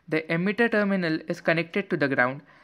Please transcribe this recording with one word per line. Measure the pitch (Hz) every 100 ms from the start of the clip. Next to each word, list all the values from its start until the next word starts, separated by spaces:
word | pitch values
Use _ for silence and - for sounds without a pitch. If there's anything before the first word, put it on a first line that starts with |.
| -
The | 160
emitter | - 165 190 208 233
terminal | 220 202 196 170 156 -
is | 175
connected | - 165 165 208 196
to | 175
the | 139
ground | 131 123 143 - -